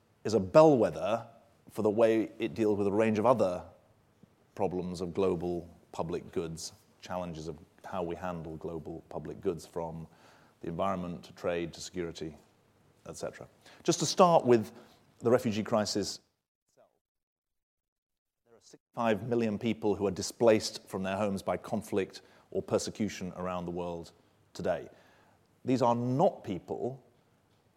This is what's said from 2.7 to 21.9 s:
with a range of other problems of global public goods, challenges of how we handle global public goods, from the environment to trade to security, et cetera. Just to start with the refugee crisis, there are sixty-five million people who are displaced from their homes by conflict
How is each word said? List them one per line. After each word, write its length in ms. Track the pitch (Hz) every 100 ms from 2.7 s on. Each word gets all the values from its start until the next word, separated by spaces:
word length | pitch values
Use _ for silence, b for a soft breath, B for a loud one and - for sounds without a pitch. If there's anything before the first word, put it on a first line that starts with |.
| 101
with 100 | 101
a 40 |
range 280 | 101 110 107
of 60 | 107
other 360 | 123 98 90 - - _ _ _ _ - _ _
problems 460 | - 98 90 87 87
of 140 | 90
global 520 | 82 95 90 87 87 82 - _
public 360 | - 85 85 -
goods, 400 | - 82 80 - - _ _
challenges 480 | - 90 87 78 78
of 80 | 76 90 _ -
how 180 | 98
we 100 | 87
handle 440 | 85 92 87 82 80
global 440 | 85 82 78 80 -
public 320 | 82 76 -
goods, 260 | 95 82 -
from 400 | - 82 82 80 b b b b b
the 80 | -
environment 560 | 82 98 95 87 90
to 80 | -
trade 380 | - 95 87 85
to 80 | -
security, 560 | - 90 85 80 80 73 _ _ _ _ _ _ -
et 80 | -
cetera. 320 | - - - _ B B
Just 160 | - 165
to 60 | 151
start 400 | - 185 165 123
with 280 | 120 107 B B B _ _
the 100 | 120
refugee 320 | 120 120 104
crisis, 560 | 101 110 104 104 95 - _ _ _ _ _ _ 113 _ _ _ _ _ _ _ _ _ _ _ _ _ _ _ _
there 80 |
are 60 | 117
sixty-five 680 | - - _ - 117 107 117
million 280 | 120 113 101
people 380 | 117 110 107 95
who 100 | 101
are 60 |
displaced 760 | 92 98 - 117 110 - - -
from 160 | 98
their 140 | 95 98
homes 260 | 104 98
by 140 | 92 90
conflict 640 | - 107 -